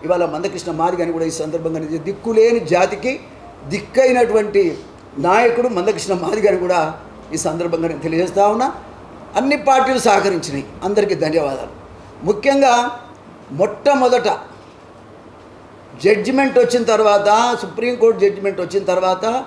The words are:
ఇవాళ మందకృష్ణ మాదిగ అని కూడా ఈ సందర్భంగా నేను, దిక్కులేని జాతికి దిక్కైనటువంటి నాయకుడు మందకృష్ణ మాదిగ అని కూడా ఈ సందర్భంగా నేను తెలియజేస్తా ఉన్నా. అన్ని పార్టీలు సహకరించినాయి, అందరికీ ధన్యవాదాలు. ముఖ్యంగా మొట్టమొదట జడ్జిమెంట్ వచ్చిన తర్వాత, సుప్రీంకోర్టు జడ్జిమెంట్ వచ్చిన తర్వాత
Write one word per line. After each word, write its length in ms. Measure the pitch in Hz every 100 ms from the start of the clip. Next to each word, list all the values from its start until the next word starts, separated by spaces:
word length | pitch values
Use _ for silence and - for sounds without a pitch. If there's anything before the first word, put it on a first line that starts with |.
ఇవాళ 200 | 160 180
మందకృష్ణ 460 | 165 151 196 185 175 156
మాదిగ 220 | 170 180
అని 100 | 170
కూడా 120 | 165
ఈ 60 | 165
సందర్భంగా 480 | 160 156 165 165 160
నేను, 240 | 156 160 156
దిక్కులేని 520 | 196 233 220 226 233 160
జాతికి 480 | 180 190 202 240 - - - - - 143
దిక్కైనటువంటి 1040 | 196 - 247 262 247 233 220 208 196 175 139 - - - 139
నాయకుడు 500 | 165 208 240 233 247
మందకృష్ణ 440 | 190 196 175 185
మాదిగ 320 | 180 175 214 202
అని 100 | 180
కూడా 160 | 180 180 156 160 - - -
ఈ 20 | 156
సందర్భంగా 520 | 165 160 170 165 165
నేను 120 | 147
తెలియజేస్తా 480 | 156 165 175 196 202
ఉన్నా. 200 | 226 262 - - - - - - 202
అన్ని 200 | 269 285
పార్టీలు 420 | 277 262 262 254
సహకరించినాయి, 680 | 220 196 190 175 151 139 - -
అందరికీ 300 | 185 208 196
ధన్యవాదాలు. 580 | 165 156 160 143 131 120 - - - - - 175
ముఖ్యంగా 460 | 214 277 277 269 240 240 - - - - - - 139
మొట్టమొదట 680 | 202 - 277 277 247 247 226 - - - - - - - 104 104 - - - - - - - 120
జడ్జిమెంట్ 540 | 190 214 226 262 269 247
వచ్చిన 260 | 240 247 226
తర్వాత, 640 | 214 214 208 202 214 240 233
సుప్రీంకోర్టు 560 | 190 220 240 240 226 196
జడ్జిమెంట్ 360 | 196 196 196 185
వచ్చిన 240 | 175 196
తర్వాత 420 | 185 180 185 185 220 254